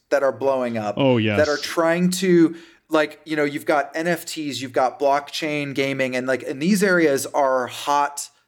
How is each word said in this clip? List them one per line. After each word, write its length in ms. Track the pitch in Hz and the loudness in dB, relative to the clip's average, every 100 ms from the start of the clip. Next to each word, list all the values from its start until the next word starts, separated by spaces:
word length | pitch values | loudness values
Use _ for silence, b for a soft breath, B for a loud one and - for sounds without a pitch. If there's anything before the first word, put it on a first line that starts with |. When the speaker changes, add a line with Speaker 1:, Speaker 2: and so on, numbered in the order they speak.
| - | -2
Speaker 1:
that 140 | 143 | 0
are 100 | 135 | 0
blowing 460 | 113 135 131 123 117 | 0 0 0 -2 -4
up 160 | 104 104 | -4 0
Speaker 2:
Oh, 220 | 139 120 | 2 4
yes. 180 | 107 104 | 2 2
Speaker 1:
that 100 | 151 | 2
are 80 | 143 | 0
trying 520 | - - 165 170 180 | -4 -2 0 2 0
to, 460 | 180 185 175 160 165 B B - | 0 4 6 4 2 B B -2
like, 320 | 156 151 - - | 0 0 -4 -6
you 100 | 151 | -2
know, 80 | |
you've 220 | 147 147 147 | -2 -2 -2
got 240 | 151 139 | 0 0
N 120 | 160 170 | -4 -2
F 180 | 165 | -4
Ts, 360 | - 160 147 120 | -6 -10 -8 -8
you've 100 | 131 | -4
got 260 | 139 127 - | 0 0 0
blockchain 760 | 143 143 143 - 160 147 143 | 0 0 -2 -6 -4 -4 -4
gaming, 420 | 135 139 135 131 127 | -2 -2 -2 -2 -2
and, 100 | 131 | -2
like, 160 | 127 | -2
and 200 | - 135 | -4 -4
these 200 | 165 208 | 0 2
areas 440 | 202 180 156 139 135 | 2 4 4 2 -2
are 400 | 143 135 131 120 | 0 2 2 -2
hot 640 | - - 143 143 - - _ | -6 0 0 0 -4 -14 _